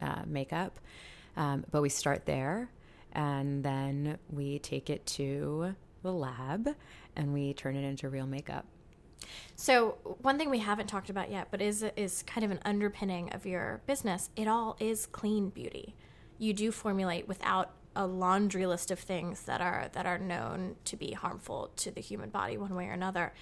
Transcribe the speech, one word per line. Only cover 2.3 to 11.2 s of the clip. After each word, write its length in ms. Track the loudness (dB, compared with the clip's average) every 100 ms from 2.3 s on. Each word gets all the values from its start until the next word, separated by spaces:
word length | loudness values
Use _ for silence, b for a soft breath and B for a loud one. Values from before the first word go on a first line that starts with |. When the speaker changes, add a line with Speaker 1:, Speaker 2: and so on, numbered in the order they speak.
| 0 2 -2 -4 -10 B B B
Speaker 1:
and 500 | 0 2 2 2 2
then 540 | 2 0 0 0 0 -2 -6
we 280 | -4 -2 -4
take 300 | -2 -4 -2
it 160 | -4
to 680 | -4 -2 -2 0 0 0 -2 -4 -12 -8
the 80 | -2
lab, 640 | 0 -2 -4 -2 0 0 -2 B B B
and 200 | -2 0
we 180 | 2 0
turn 240 | -2 -2 -2
it 80 |
into 240 | -2 -4 -4
real 180 | -4 -2
makeup. 380 | -4 -4 -8 -8 -16 -20 -20 -20 -18 B B B
Speaker 2:
So 440 | 0 6 8 8 2 -8 0
one 160 | 2 4
thing 100 | 4
we 120 | 2
haven't 260 | 2 0 0
talked 240 | -4 -2
about 200 | -4